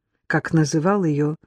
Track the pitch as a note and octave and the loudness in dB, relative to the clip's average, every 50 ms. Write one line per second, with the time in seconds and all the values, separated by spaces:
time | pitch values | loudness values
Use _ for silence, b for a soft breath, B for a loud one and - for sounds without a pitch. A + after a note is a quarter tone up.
0 | _ _ _ _ _ _ - D3+ - - - D#3+ D3+ C#3+ - D#3 D3 F#3+ G3+ G3+ | _ _ _ _ _ _ -2 -2 -2 0 0 2 2 2 0 0 0 0 0 0
1 | F#3 D#3 D3 C#3+ D3 D3 D#3+ - _ | 0 0 0 0 -2 -2 -4 -8 _